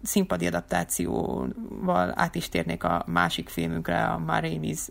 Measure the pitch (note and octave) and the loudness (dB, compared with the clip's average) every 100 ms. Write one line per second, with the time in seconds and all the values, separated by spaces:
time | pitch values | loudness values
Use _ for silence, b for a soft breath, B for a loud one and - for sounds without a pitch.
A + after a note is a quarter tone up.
0 | - G#3 F#3+ - F2 - - F2 - - | 0 2 2 2 0 0 0 0 0 0
1 | F2 - - - B1+ - A3+ - F3+ F3 | 0 0 0 -2 -4 -6 -8 -4 0 2
2 | - - E3+ F3 - F3 E3 E3+ F3 E2+ | 2 2 0 -2 -2 -2 -2 0 2 0
3 | - E2+ F2 - - - E2+ E3 E3 E3+ | 2 2 2 0 -4 -2 -2 0 0 2
4 | D#3+ E3 D#3+ E3 E3 D#3+ D#3 D#3+ - | 2 0 0 0 0 -2 -2 -4 -6